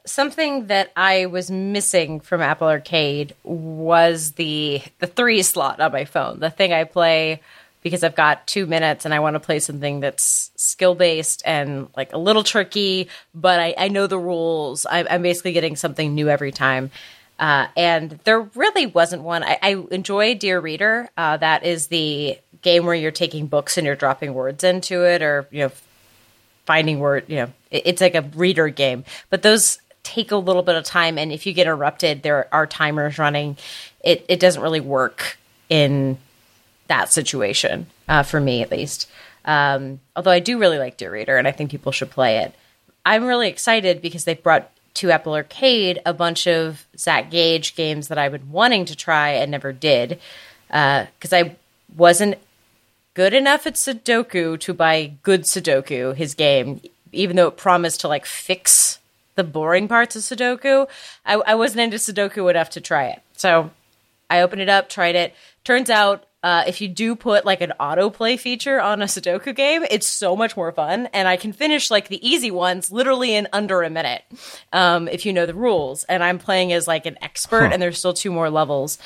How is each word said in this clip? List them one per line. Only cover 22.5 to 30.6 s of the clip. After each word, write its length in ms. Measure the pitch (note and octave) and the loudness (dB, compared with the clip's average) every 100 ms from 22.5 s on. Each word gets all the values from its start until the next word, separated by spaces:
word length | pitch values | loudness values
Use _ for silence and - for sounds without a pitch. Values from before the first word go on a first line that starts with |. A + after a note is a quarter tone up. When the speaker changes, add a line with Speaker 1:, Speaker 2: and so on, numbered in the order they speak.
| _ | _
Speaker 1:
game 240 | F3+ F3 E3+ | 2 4 4
where 80 | |
you're 160 | E3+ D#3 | 0 -2
taking 380 | D#3 E3+ D#3 D3 | -4 -4 -4 -4
books 320 | D3 C#3+ - | -2 -2 -2
and 60 | D3+ | -2
you're 80 | C#3 | -2
dropping 400 | C#3 C3+ D3 C3 | -2 -2 -6 -6
words 280 | C3 C#3+ | -6 -2
into 400 | F#3 F3+ F3+ F3+ | 0 0 -2 0
it, 200 | F3 F3 | 2 2
or, 240 | D#3 C#3+ C#3 | 2 -2 -4
you 120 | C#3+ | -4
know, 100 | E3 - _ _ _ _ _ _ _ _ - | -4 -4 _ _ _ _ _ _ _ _ 0
finding 320 | D#3+ D#3 D3 | 2 2 0
word, 260 | C#3+ C#3 - | 0 -2 -2
you 100 | D3+ | -6
know, 120 | A#2+ - _ | -6 -8 _
it, 100 | D3+ - | -2 0
it's 160 | F3 | 2
like 120 | F#3 | 2
a 80 | E3+ C#3+ D#3 | 2 -4 0
reader 340 | F3+ E3 D#3 | 0 2 0
game. 340 | C#3+ C#3 B2 - - - | 0 -2 -2 -8 -20 -6
But 100 | G3 | 2
those 380 | G#3+ G#3+ - - _ _ | 4 4 2 -2 _ _
take 280 | - - A3 | -10 -8 -2
a 60 | G#3 | -2
little 240 | F3+ F3+ | 2 2